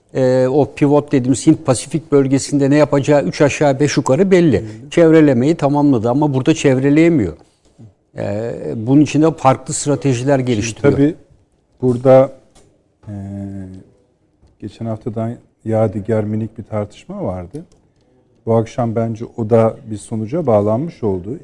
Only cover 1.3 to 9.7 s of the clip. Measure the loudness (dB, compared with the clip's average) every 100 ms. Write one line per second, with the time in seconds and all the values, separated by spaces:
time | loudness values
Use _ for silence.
1.3 | 0 2 0 0 -4 -4 -8 0 0 2
2.3 | 0 -2 -2 2 2 2 0 2 0 0
3.3 | 0 0 2 0 0 0 0 0 0 2
4.3 | 4 4 2 -2 -12 -4 2 4 6 4
5.3 | 4 0 0 0 2 2 2 0 0 0
6.3 | 0 0 0 2 2 2 4 4 2 0
7.3 | -6 _ _ _ _ -20 _ _ -10 -6
8.3 | -6 -8 -8 -8 -8 0 2 4 2 0
9.3 | 2 0 0 -2